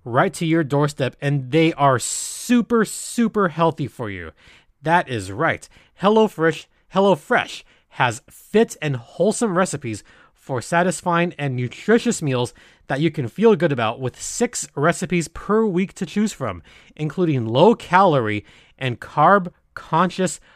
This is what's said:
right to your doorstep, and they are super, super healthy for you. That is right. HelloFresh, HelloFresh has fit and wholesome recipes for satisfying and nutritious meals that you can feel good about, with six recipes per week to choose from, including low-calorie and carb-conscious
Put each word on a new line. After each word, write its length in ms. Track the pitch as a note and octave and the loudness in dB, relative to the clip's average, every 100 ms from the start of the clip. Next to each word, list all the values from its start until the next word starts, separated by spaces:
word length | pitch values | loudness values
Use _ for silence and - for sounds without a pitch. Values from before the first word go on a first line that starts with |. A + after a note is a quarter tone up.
right 300 | B2 B2 F#3 | -4 0 0
to 100 | - | -2
your 200 | E3 E3 | 0 0
doorstep, 520 | C3+ C#3+ D3 - B2 - | 0 0 -2 -2 -6 -4
and 320 | C#3+ C#3+ B2+ | -4 -2 0
they 200 | D#3+ D#3+ | 2 2
are 240 | C#3+ C#3 B2 | 2 2 2
super, 880 | - - - - - A#3+ - A#3 | -2 -8 -10 -10 0 0 2 0
super 640 | G#3 - - - A3+ G#3+ F#3 | 0 -4 -8 -2 0 0 -2
healthy 380 | D#3 E3 D#3 C3 | 2 0 0 -8
for 240 | - A2 | -8 -10
you. 220 | F#2+ D#2+ _ - _ _ _ | -10 -14 _ -20 _ _ _
That 260 | D3 F3 C3 | 0 0 0
is 240 | A#2 F#2+ | -6 -6
right. 340 | G2+ D#3+ F2+ - _ _ - | -4 -4 -4 -10 _ _ -2
HelloFresh, 640 | G3 A3 G#3+ - D#3+ D#3 - _ _ | 2 4 2 2 -2 -2 -12 _ _
HelloFresh 680 | F#3+ G3 D#3+ - A3 - - - _ _ | 2 4 2 0 -2 -2 -10 -18 _ _
has 320 | - B2+ A2 _ | -2 -2 -2 _
fit 480 | - - G#3+ A3+ - | -20 -2 2 2 -2
and 140 | D3+ B2+ | -6 -6
wholesome 600 | - - G3 - A3+ F3 | -8 -2 0 0 0 0
recipes 480 | F#3 C#3+ A#2 G#2 - - _ | 0 -2 -8 -10 -12 -20 _
for 260 | _ - B2+ | _ -8 -8
satisfying 720 | - E3+ F3+ F3 F3+ E3+ F3 - | -2 0 0 -2 0 0 0 -2
and 180 | C#3+ B2+ | -6 -4
nutritious 640 | B2 - - A3+ A#3+ - | -6 -6 0 2 2 -2
meals 320 | D3 B2+ B2 - - _ - | -2 -2 -4 -8 -20 _ -6
that 120 | C#3 | -2
you 100 | E3 | -2
can 180 | D3+ A#2 | -2 -6
feel 280 | - A3+ F3+ | 2 4 4
good 160 | E3 | 2
about, 260 | B2+ A2+ A#2 | 0 -2 -2
with 220 | B2+ - | -8 -8
six 480 | - - A#3 - - | -10 -4 -4 -4 -10
recipes 520 | - D#3+ E3 F3+ F3 D3+ | -2 0 0 -2 -2 -2
per 360 | - - G#3+ | -8 -2 0
week 300 | A3 F3 F#3+ | 2 0 -2
to 100 | - | -6
choose 300 | F#3+ G#3 G#3+ | -6 -2 -2
from, 280 | - A#2+ F2 - - _ | -2 -8 -8 -14 -20 _
including 520 | - D3+ - E3+ C3+ A2+ | -8 -6 -2 0 0 0
low-calorie 1000 | B2 G3+ A3+ - F3+ G3 C#3+ G#2+ G#2 - - _ - | 4 4 4 2 4 4 4 0 -4 -6 -20 _ -8
and 220 | C3 A2+ | -8 -8
carb-conscious 1400 | - - D#3+ G3+ F3 _ _ - - D#3+ F3+ - F#3 - _ | -6 2 4 4 0 _ _ -18 -4 0 0 0 -4 -4 _